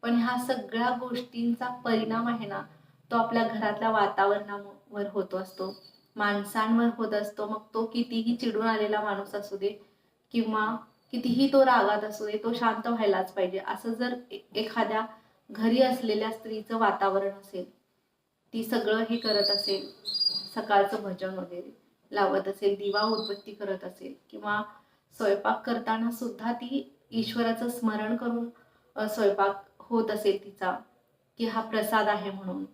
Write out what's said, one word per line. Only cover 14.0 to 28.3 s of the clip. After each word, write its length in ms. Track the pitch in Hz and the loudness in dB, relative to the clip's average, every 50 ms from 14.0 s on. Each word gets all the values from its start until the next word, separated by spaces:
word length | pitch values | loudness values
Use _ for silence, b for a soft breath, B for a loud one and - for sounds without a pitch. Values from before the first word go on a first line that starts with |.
| 247 240 247 247 - - | -2 -2 -2 -6 -8 -14
ए-, 60 | - - - _ - | -16 -16 -16 _ -4
एखाद्या 500 | 208 220 - - 240 220 196 220 220 226 233 B B B B B B B _ | -4 -4 -2 0 0 0 0 2 -2 -2 -2 B B B B B B B _
घरी 300 | 214 214 220 226 233 254 | -6 0 2 4 6 6
असलेल्या 500 | 262 226 233 - - 220 208 208 220 226 | 6 6 6 0 0 0 0 2 0 -2
स्त्रीचं 460 | 226 - - 220 220 214 208 - 226 226 | -4 -6 -8 -8 -8 -8 -6 -6 0 2
वातावरण 520 | 226 202 190 - 196 196 190 196 196 196 | 4 2 4 4 2 2 2 2 0 0
असेल, 460 | 196 196 - - - 180 180 - _ _ _ _ _ _ _ _ _ _ _ _ _ _ _ _ - | -4 -6 -16 -12 -10 -10 -10 -10 _ _ _ _ _ _ _ _ _ _ _ _ _ _ _ _ -6
ती 100 | 226 226 | -6 -4
सगळं 340 | 220 247 226 202 208 214 226 226 - | 0 0 0 2 2 2 2 2 0
हे 80 | 233 233 | -2 -2
करत 320 | - 220 208 202 202 202 | 0 0 2 2 2 2
असेल, 420 | 202 - - - 196 190 - - - - - - - - - - - - - - - | 2 0 0 0 -2 -2 -4 -10 -16 -14 -10 -6 -2 0 0 0 0 -2 -6 -6 -6
सकाळचं 480 | 226 208 214 208 196 196 202 233 214 208 | -6 0 4 6 6 6 4 2 -4 -4
भजन 260 | 196 180 180 190 185 | -6 -6 -6 -6 -6
वगैरे 520 | 190 185 180 175 175 175 - - - _ _ _ _ _ _ _ | -6 -6 -8 -8 -10 -12 -12 -12 -16 _ _ _ _ _ _ _
लावत 360 | - 202 196 185 - 196 190 196 | 0 2 2 4 2 0 0 -2
असेल, 280 | 196 - 208 202 202 | -6 0 2 2 2
दिवा 260 | 196 202 202 196 208 | 2 -2 0 0 2
उदबत्ती 520 | 214 226 220 208 - 196 202 - - 220 202 | 2 2 2 0 -2 -4 -6 -8 -8 -16 -12
करत 300 | - 208 190 190 185 - | -8 -6 -4 -4 -6 -6
असेल 300 | 180 185 - - - - - _ _ | -12 -14 -12 -14 -16 -16 -16 _ _
किंवा 340 | - - 208 208 208 208 208 - B B B B B B B _ _ - | -16 -10 -4 -2 -2 -2 -4 -6 B B B B B B B _ _ -2
स्वयंपाक 480 | 220 202 202 202 - 214 226 - - | 2 2 2 2 2 0 0 0 -2
करताना 460 | 240 233 226 - 226 220 226 233 233 | -4 -4 -2 0 -2 -2 0 0 -2
सुद्धा 420 | 233 - 254 226 196 - 220 233 240 | -2 -4 -6 -8 -6 -4 -4 -4 -4
ती 440 | - 247 240 269 277 - - - _ _ _ | -4 -6 -4 -4 -4 -6 -6 -18 _ _ _
ईश्वराचं 580 | - 226 226 - - 233 233 226 226 226 240 240 | -4 -4 -4 -2 -2 0 0 0 0 0 -2 -4
स्मरण 460 | 240 - 233 220 214 214 214 214 233 | -4 -2 -2 -2 0 0 -2 -2 -2
करून, 340 | 233 240 240 | -2 -2 -2